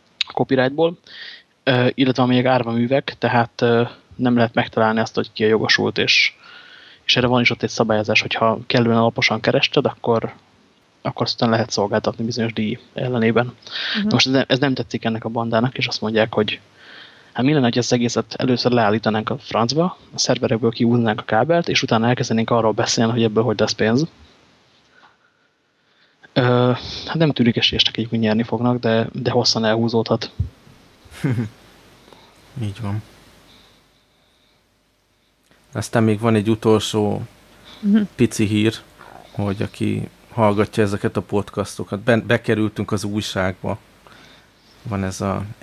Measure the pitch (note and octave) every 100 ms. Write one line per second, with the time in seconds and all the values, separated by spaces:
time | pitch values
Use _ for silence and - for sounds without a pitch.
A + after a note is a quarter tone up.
0 | _ _ - - B2 C3 B2+ C#3+ E3 F3
1 | - - - - _ _ - B2 B2 -
2 | C3 B2+ B2 B2+ B2+ B2+ A#2 A#2 A#2+ C3+
3 | - - A#2 A#2+ A2+ - A#2+ A#2 A#2 -
4 | _ - B2 A#2+ A2+ - A2 - A2 A2+
5 | A2 - G#2+ - G#2+ A2 - - G#2+ G#2
6 | - - - - - - - - - -
7 | - B2+ B2 B2 A#2+ A#2 A2 - A2+ G#2+
8 | G#2+ G#2+ - - A2+ A2 B2 B2+ A#2 A#2
9 | A2+ A#2+ - A2 - C3+ - D3+ C3 -
10 | - A2+ - - _ _ _ _ _ _
11 | - - A#2 - A#2+ A2+ A2 - G#2 A2
12 | G#2+ G#2 A2+ A#2+ A2+ A2+ G#2+ A#2 - -
13 | C3 B2 A2+ A2+ B2 - - - - -
14 | D3 A#2+ C3 C3+ - C3 C#3 C3 - A#2+
15 | A2+ A2 A2+ A#2 A#2 A2+ B2 B2+ B2 -
16 | A2 A2 A2 G#2+ G#2+ - - _ - -
17 | - - - - C3 D3+ A#2+ B2 A#2 B2
18 | A#2+ A2+ - - B2+ B2 B2 B2 G#2 A2
19 | A2 G#2+ G#2+ - - G#2+ A#2 C#3 F3 -
20 | - A#2 - B2 B2+ A2+ A#2 - A#2 A#2+
21 | A2+ G#2+ - G#2+ C#3+ E3+ - - C3+ A#2
22 | A2+ B2 B2+ A2+ A2+ A#2 A2 G#2+ A2+ -
23 | A2+ A#2 A2+ G#2+ B2 G#2+ G#2+ - G#2+ A#2+
24 | E3 - - _ _ _ _ _ _ _
25 | - _ _ _ _ _ _ _ _ _
26 | _ _ - - B2 B2 B2 B2 - -
27 | - D#3+ D#3+ - A#2+ A#2 - - - -
28 | A2 A#2 A2 G#2+ A#2 A2+ B2 B2 A#2 A2+
29 | A2+ - A#2+ B2 - A#2+ A2 A2+ A#2 A2+
30 | A2 A2+ - - - - - - _ _
31 | - - C#3+ A#2 G#2+ - - - - -
32 | - - - _ - - G#2 G2 G#2 G#2+
33 | - - - - _ - _ _ _ _
34 | _ _ _ _ _ _ _ _ _ _
35 | _ _ _ _ _ _ _ A2 - A#2+
36 | A2 G#2 A#2 A2 G#2 G#2+ A2+ A2 - A2
37 | G#2 G2+ A2+ - - - - - G3+ G#3+
38 | G3+ - A#2 - G#2 G#2+ A2 - - -
39 | - - - - G2+ G2 G2 - G#2 G#2
40 | - - - - G#2+ G2+ - - G#2 G2+
41 | A2+ G#2 F#2 G2+ - - G2 - F#2+ G2
42 | A#2 A2+ G2+ A#2 - G#2+ G#2+ - G2+ G#2
43 | G#2 G#2 - G2+ F#2 F2+ G2 G2 - _
44 | - - - - _ _ _ _ - G2
45 | F#2+ F#2 G2 G2 G2+ -